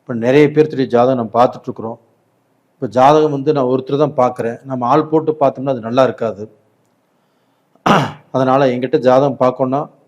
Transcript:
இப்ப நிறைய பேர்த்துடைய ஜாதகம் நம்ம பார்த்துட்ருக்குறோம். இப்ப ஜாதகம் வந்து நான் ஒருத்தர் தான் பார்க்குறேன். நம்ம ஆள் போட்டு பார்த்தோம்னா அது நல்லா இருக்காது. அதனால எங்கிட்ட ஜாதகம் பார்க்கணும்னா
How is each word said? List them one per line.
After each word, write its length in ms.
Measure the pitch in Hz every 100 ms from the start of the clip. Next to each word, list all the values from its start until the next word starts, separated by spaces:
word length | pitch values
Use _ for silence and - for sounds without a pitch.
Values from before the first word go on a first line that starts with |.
இப்ப 140 | -
நிறைய 320 | 120 117 139 151
பேர்த்துடைய 400 | 147 151 135 123
ஜாதகம் 340 | 117 123 131
நம்ம 140 | 110 117
பார்த்துட்ருக்குறோம். 640 | 123 123 - 110 110 120 _ _ _ _ _ _ _
இப்ப 140 | _ 127
ஜாதகம் 420 | 110 131 156 151
வந்து 220 | 139 139
நான் 180 | 143 127
ஒருத்தர் 320 | 131 131 143
தான் 140 | 147 -
பார்க்குறேன். 400 | 123 120 113 117
நம்ம 240 | 135 127 120
ஆள் 200 | 147 151
போட்டு 300 | 156 156 151
பார்த்தோம்னா 280 | 139 131 135
அது 120 | 127
நல்லா 220 | 110 123
இருக்காது. 420 | 127 113 117 98 107 _ _ _ _ _ _ _ _ _ _ _ _ _ - 190 123 - _ 131
அதனால 300 | 131 131 139
எங்கிட்ட 320 | 123 123 151
ஜாதகம் 400 | 123 127 143 120
பார்க்கணும்னா 520 | 127 127 131 135 156 _